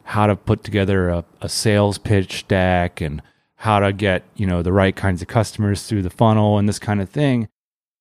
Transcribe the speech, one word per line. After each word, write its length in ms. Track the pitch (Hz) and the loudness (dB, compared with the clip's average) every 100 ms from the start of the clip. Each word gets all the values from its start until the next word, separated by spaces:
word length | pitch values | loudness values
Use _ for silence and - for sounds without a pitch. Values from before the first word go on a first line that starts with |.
how 220 | - 107 104 | -6 0 2
to 80 | |
put 300 | 98 - 107 | 2 0 -2
together 440 | - 101 95 98 90 | -2 -2 0 0 0
a, 160 | 87 - _ | -2 -6 _
a 80 | 95 | -8
sales 500 | - 113 104 104 101 | -4 0 2 2 0
pitch 500 | - 101 90 - - | 0 0 0 -6 -2
deck 520 | 95 92 90 87 - | 0 2 2 0 -4
and 220 | 80 73 - _ _ _ | -8 -8 -12 _ _ _
how 180 | 113 104 | 0 2
to 140 | 101 | 0
get, 320 | 101 101 90 - | 0 0 -2 -4
you 120 | - 95 | -6 -2
know, 160 | 87 | -2
the 100 | 87 | 0
right 240 | 98 95 - | 2 2 0
kinds 260 | 98 87 | -2 -2
of 60 | - | -2
customers 560 | 117 104 - 104 101 | -2 -2 -2 -2 -2
through 180 | - 107 | -2 -4
the 80 | 90 | -4
funnel 480 | - 113 107 107 104 | 0 2 4 2 2
and 100 | 104 | 0
this 120 | 98 | -2
kind 200 | - 101 | -4 -4
of 80 | 95 | -4
thing, 400 | 147 143 123 107 _ _ _ _ _ | -2 0 0 -4 _ _ _ _ _